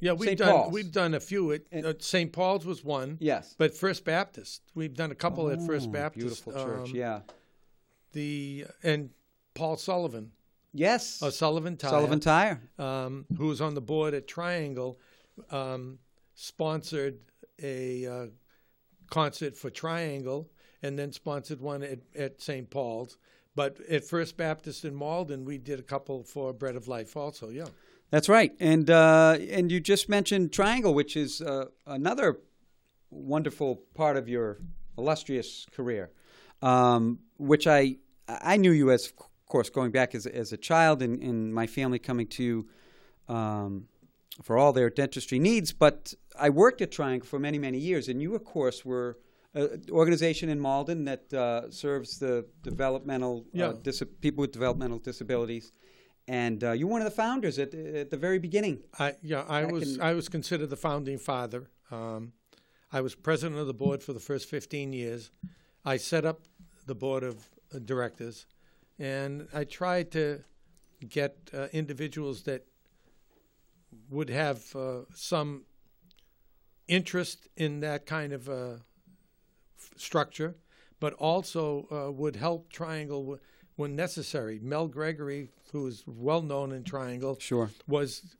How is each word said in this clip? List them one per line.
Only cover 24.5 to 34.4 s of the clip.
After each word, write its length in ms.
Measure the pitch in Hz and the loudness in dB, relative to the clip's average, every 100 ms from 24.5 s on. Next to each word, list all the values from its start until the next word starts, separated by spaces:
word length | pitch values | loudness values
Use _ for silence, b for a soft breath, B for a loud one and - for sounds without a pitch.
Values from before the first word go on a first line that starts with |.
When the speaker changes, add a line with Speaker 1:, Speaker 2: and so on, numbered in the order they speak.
| 156 160 131 | -4 -8 -10
Speaker 1:
in 100 | 156 | -10
Malden, 520 | 139 147 170 165 135 131 | -6 -4 -4 -4 -6 -8
we 120 | 143 | -10
did 220 | 123 135 | -8 -8
a 20 | |
couple 420 | 123 139 - 135 113 | -6 -6 -4 -8 -8
for 260 | 147 131 | -6 -6
Bread 240 | 120 135 123 | -4 -6 -6
of 140 | 113 | -6
Life 260 | 120 110 151 | -8 -8 -8
also, 320 | 147 - 110 | -8 -8 -12
yeah. 200 | 127 160 - b b b | -10 -12 -16 b b b
Speaker 2:
That's 160 | 151 170 | 4 8
right. 240 | 220 185 - | 8 6 4
And, 300 | 170 160 156 | 6 6 8
uh, 480 | 165 160 160 160 160 - | 10 12 10 10 8 2
and 220 | 196 175 | 0 2
you 80 | 175 | 2
just 300 | 156 196 - | 4 4 4
mentioned 420 | 202 - 202 170 | 2 2 2 2
Triangle, 420 | - 196 247 208 | 4 4 4 4
which 220 | 147 147 156 | 4 2 0
is, 260 | 143 - | -4 -4
uh, 260 | 160 135 135 - - | -4 -4 -4 -10 -10
another 540 | 135 160 247 202 - - _ _ _ _ _ _ | -2 0 2 2 2 -4 _ _ _ _ _ _
wonderful 680 | 147 135 156 143 - 143 117 - | -12 -2 0 0 0 -2 -2 -6
part 240 | - 151 135 | 0 2 2
of 100 | 117 | 0
your 320 | 120 | 0